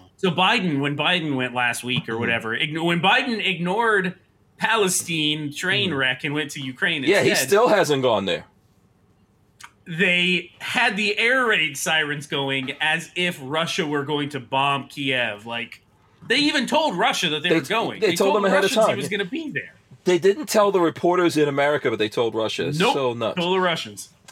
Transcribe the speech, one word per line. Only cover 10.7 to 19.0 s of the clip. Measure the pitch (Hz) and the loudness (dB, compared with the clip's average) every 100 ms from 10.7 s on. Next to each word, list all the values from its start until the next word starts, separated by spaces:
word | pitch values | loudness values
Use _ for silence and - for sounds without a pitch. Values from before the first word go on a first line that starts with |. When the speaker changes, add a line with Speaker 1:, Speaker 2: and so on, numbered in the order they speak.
| 254 240 202 | 0 0 0
Speaker 1:
the | 208 202 | -2 0
air | 233 262 240 | 2 2 2
raid | 196 156 139 | 2 0 -2
sirens | 175 156 147 147 - | -2 0 0 -6 -4
going | 147 139 135 131 135 | -4 -2 -2 -4 -2
as | 151 165 160 | -2 -2 -4
if | 175 180 175 | -4 -4 -4
Russia | 131 156 165 - 156 | -4 -2 -2 -2 -2
were | 147 | -2
going | 143 147 143 | -2 -4 -4
to | 135 | -8
bomb | 117 135 143 139 127 | -2 0 2 0 -4
Kiev. | - 135 127 113 104 113 | -6 -2 0 -2 -6 -8
Like, | 117 117 - _ _ _ _ - | -8 -8 -14 _ _ _ _ -2
they | 254 | 0
even | 294 294 233 | 2 0 0
told | 302 311 180 | 0 0 0
Russia | 233 - 170 | 0 0 -2
that | 151 | -2
they | 175 | 0
Speaker 2:
They | |
Speaker 1:
were | 165 | 0
going. | 135 220 175 98 | 0 -2 -2 0
Speaker 2:
they | 190 | 0
Speaker 1:
They | 175 | 2
Speaker 2:
told | 190 | 2
Speaker 1:
told | 202 | 2
Speaker 2:
them | 196 | 2
ahead | 190 | 2
of | 190 | 2
Speaker 1:
Russians | 214 208 | 4 2
Speaker 2:
time. | |
Speaker 1:
he | 131 | 2